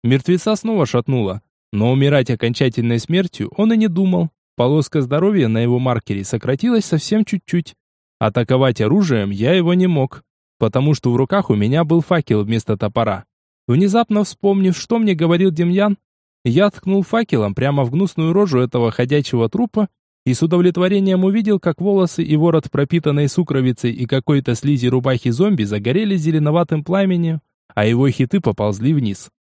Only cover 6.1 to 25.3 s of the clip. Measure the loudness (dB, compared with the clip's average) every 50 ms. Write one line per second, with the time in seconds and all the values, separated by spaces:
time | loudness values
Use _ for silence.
6.1 | -6 -6 -4 -4 -6 -4 -2 -4 -4 -2 0 0 0 0 0 0 -2 -4 -2 0
7.1 | 0 0 0 0 -4 -6 _ -4 -4 -4 -4 -6 -16 _ _ _ _ _ _ _
8.1 | _ _ -2 0 0 0 0 0 2 2 2 0 0 0 0 2 2 2 2 0
9.1 | 0 -2 -2 -4 -4 -2 0 0 2 2 2 0 2 2 2 2 2 0 -2 -2
10.1 | -6 -16 _ _ _ _ _ _ _ _ -2 0 0 0 2 2 0 0 0 0
11.1 | 0 0 0 0 0 -2 0 0 0 0 0 0 0 0 0 2 0 0 2 0
12.1 | -2 -2 0 0 0 0 0 0 -2 -4 -2 -2 -4 -4 -4 -2 -2 0 0 0
13.1 | -2 -6 -10 _ _ _ _ _ _ _ _ -2 0 2 2 2 2 0 0 _
14.1 | 0 -2 -2 -2 -6 _ -2 0 0 2 2 0 0 -2 -4 -4 -2 0 0 0
15.1 | 0 0 0 0 2 2 2 0 0 0 0 0 2 2 0 0 -2 -4 _ _
16.1 | _ _ _ _ _ _ _ 0 2 4 2 2 0 -4 -4 -2 0 0 0 0
17.1 | -2 -2 -2 0 0 0 0 0 -2 -2 -2 0 0 0 -2 0 0 -2 -2 -2
18.1 | -2 -2 -2 0 0 0 0 2 2 0 0 0 0 0 0 0 0 -2 -2 0
19.1 | 0 -2 0 0 -2 -2 -2 0 0 -2 -4 -2 -2 -2 -2 -2 _ _ _ _
20.1 | _ _ _ -4 0 0 0 0 2 4 2 2 2 2 0 0 2 0 2 2
21.1 | 2 2 2 2 0 0 0 0 0 0 0 -4 -4 -2 -2 0 2 2 0 0
22.1 | -2 -4 -2 0 2 2 2 2 2 0 -2 -2 -2 -2 -2 0 0 0 0 0
23.1 | 0 2 0 0 0 -2 -2 0 0 0 0 0 -2 0 -2 -4 -2 -4 -4 -2
24.1 | -2 -2 0 2 0 0 2 -2 -4 -2 0 0 0 2 2 0 0 0 0 0
25.1 | -2 0 0 -2